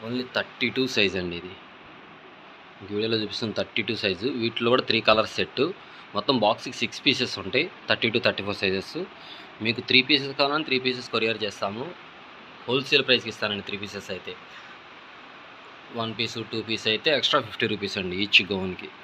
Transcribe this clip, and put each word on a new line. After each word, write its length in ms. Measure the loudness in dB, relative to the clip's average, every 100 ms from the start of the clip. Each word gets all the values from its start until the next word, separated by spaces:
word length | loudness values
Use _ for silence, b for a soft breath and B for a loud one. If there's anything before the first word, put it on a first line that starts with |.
| -4
only 180 | -4 -2 -2
థర్టీ 320 | -2 -2 0 2
టూ 80 | 0
సైజ్ 220 | 4 4 4
అండి 160 | -2 -6
ఇది. 120 | -10 -14 -18 -20 -20 -20 -20 -20 -20 -20 -20 -20 -20 -16 -6
వీడియోలో 260 | -2 0 0
చూపిస్తున్న 280 | 0 -4 -4 -2
థర్టీ 240 | -2 -2 -2
టూ 60 | 0
సైజు. 240 | 0 0 -2 0
వీటిలో 260 | -2 2 4
కూడా 100 | 4 4
త్రీ 100 | 2 6
కలర్స్ 260 | 6 4 0
సెట్. 220 | -2 0 0 -2 B B B -2
మొత్తం 200 | 2 4
బాక్స్కి 320 | 4 4 -2 -4
సిక్స్ 220 | -6 0 2
పీసెస్ 300 | 2 0 -4
ఉంటాయి, 240 | -2 0 -2 -6 0
థర్టీ 180 | 2 4
టూ, 60 | 4 2
థర్టీ 160 | 0 -4
ఫోర్ 100 | 0
సైజెస్. 340 | 0 0 -4 -8 -8 -12 B B B -4 -2
మీకు 160 | -2 6
త్రీ 100 | 6 8
పీసెస్ 260 | 2 2 0
కావాలని 260 | 2 2 0
త్రీ 80 | 0 0
పీసెస్ 240 | -2 -2
కొరియర్ 260 | 0 0 0
చేస్తాము. 400 | -4 -4 -4 -4 -8 -12 -18 -18 -20 -20 -20 -16 -2
హోల్‌సేల్ 380 | -2 2 2 4
ప్రైస్కి 200 | 2 2
ఇస్తానండి 320 | -4 -2 -2 -4
త్రీ 100 | -8
పీసెస్ 260 | -8 -10 -8 -8
అయితే. 180 | -8 -14 -16 B B B -20 -20 -20 -20 -20 -20 -20 -20 -20 -20 -12 -6
వన్ 140 | -4 -2
పీస్, 180 | -2 -2 -6
టూ 80 | -6 -2
పీస్ 160 | -2 0
అయితే 180 | 2 2 2
ఎక్స్ట్రా 240 | 4 2 2
ఫిఫ్టీ 180 | -2 0
రూపీస్ 240 | 0 -2 -2
అండి 160 | -2 0
ఈచ్ 180 | 4 4 4
గౌన్కి. 360 | -2 -2 -6 -10 -16